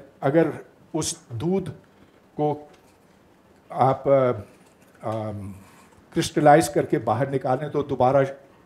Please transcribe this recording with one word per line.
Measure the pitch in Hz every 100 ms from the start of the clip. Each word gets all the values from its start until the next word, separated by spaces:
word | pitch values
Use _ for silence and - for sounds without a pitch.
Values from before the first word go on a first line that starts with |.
| - -
अगर | 143 160 156 120 - _ _ 156
उस | 151 - -
दूध | 117 160 190 - - _ _ _ _ _ -
को | 120 - - - _ _ _ _ _ _ _ _ -
आप, | 170 131 131 143
आ, | 139 127 110 101 - _ _ _ - 117
आ, | 110 107 101 98 95 95 - - _ -
क्रिस्टलाइज | 170 165 170 147 151 165
करके | 165 - 151
बाहर | 113 110 135
निकालें | 139 131 127 147
तो | 147
दोबारा | 131 131 127 139 135 - - _